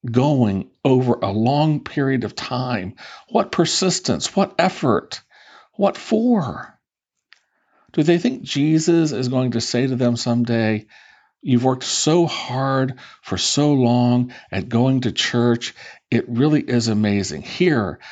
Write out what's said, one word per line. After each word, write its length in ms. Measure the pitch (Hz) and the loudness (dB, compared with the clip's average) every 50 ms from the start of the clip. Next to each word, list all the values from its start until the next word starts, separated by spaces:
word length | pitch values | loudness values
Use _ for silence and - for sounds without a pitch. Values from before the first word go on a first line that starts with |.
| - 127 | -8 0
going 600 | 113 123 131 147 151 135 120 104 98 95 - - _ _ _ | 0 2 2 4 4 2 2 2 0 -2 -4 -8 _ _ _
over 300 | 139 131 127 127 123 113 | 2 2 4 4 2 0
a 180 | - - 101 | 0 -2 -4
long 520 | 98 107 113 123 143 147 151 156 151 147 143 | -2 0 0 2 2 2 2 2 0 -2 -4
period 400 | - - - 139 135 135 127 110 | -6 -4 -2 -2 0 0 -2 -2
of 120 | 104 - | -4 -8
time. 600 | - - - 131 123 127 127 123 104 90 92 - - - - - - - _ | -10 -8 -6 -6 -6 -4 -4 -4 -4 -6 -8 -12 -14 -20 -20 -20 -20 -20 _
What 220 | 240 226 202 - | -2 -2 -2 0
persistence, 840 | - - 175 165 - - 196 190 175 - - - 110 76 - - - | 0 0 0 2 2 0 0 0 -2 -2 -2 -2 -4 -2 -4 -4 0
what 200 | 196 196 190 - - | 0 -2 0 0 0
effort, 640 | 175 262 - - - 139 110 - - - - - _ _ _ - - - - - - _ _ | 0 0 0 -2 0 0 0 0 0 -6 -16 -16 _ _ _ -20 -20 -20 -20 -20 -20 _ _
what 240 | - 202 196 - - | 0 0 0 0 -2
for? 800 | - - 226 214 226 247 240 208 156 120 - - - - _ _ _ _ _ _ _ _ _ _ _ _ - _ _ _ _ _ _ _ _ _ _ _ - | -6 -2 -2 0 2 2 2 0 0 -4 -8 -10 -14 -16 _ _ _ _ _ _ _ _ _ _ _ _ -20 _ _ _ _ _ _ _ _ _ _ _ -2
Do 100 | - 151 | 0 2
they 140 | 156 170 170 | 4 2 2
think 260 | 170 240 254 - - | 2 -2 -4 -4 -10
Jesus 680 | 139 - 143 143 156 160 156 156 - 170 165 165 156 | -6 -2 0 2 2 2 2 2 2 2 2 2 0
is 180 | 143 135 127 123 | -2 -2 -4 -2
going 220 | 127 127 127 127 | 0 0 0 0
to 100 | 117 117 | -2 -2
say 260 | 110 - - 123 127 135 | -4 -2 -2 0 0 0
to 80 | 131 | 0
them 200 | 120 127 120 120 | 0 0 0 0
someday, 680 | 113 - 123 117 120 120 117 117 113 113 107 110 104 - _ - - - - - _ _ _ _ _ | 0 -2 -2 0 0 0 0 0 0 2 0 0 -2 -4 _ -20 -20 -20 -20 -20 _ _ _ _ _
"You've 220 | - 170 127 120 123 | -2 2 2 2 4
worked 220 | 131 131 127 - | 2 0 0 -4
so 400 | - - - - 156 156 175 170 | -6 -4 -2 0 2 2 2 2
hard 760 | 160 - - - - 127 131 135 135 135 135 131 131 131 - - - - _ | 0 -2 -8 -8 -6 -6 -4 -2 0 0 0 0 -2 -4 -8 -16 -20 -20 _
for 160 | _ - 101 90 | _ -8 -6 -4
so 360 | - - - 143 147 147 147 | -4 -2 0 2 2 2 4
long 600 | 135 127 120 120 123 123 123 123 123 123 123 - - - _ | 4 4 4 4 4 2 2 2 2 0 -2 -6 -18 -16 _
at 180 | - 98 90 123 | -8 -8 -6 -2
going 320 | 117 117 123 131 131 131 | 0 2 2 2 2 0
to 100 | 123 117 | 0 -2
church. 640 | 92 - - - - 120 120 120 120 117 - - - - - - - - _ _ | -4 -2 -4 -2 0 2 2 2 2 0 -2 -10 -14 -14 -20 -20 -20 -20 _ _
It 160 | - 117 - - | -2 -2 -2 0
really 340 | 120 113 135 151 151 147 | 0 2 2 4 4 2
is 260 | - - 123 120 110 113 | 0 0 0 0 0 0
amazing. 540 | 107 104 107 104 101 101 95 - 76 76 | 0 2 2 2 2 0 -2 -4 -8 -10
Here, 580 | - - - - 175 180 151 123 104 90 - - - - | -12 -12 -2 0 2 2 2 2 0 -2 -6 -10 -14 -20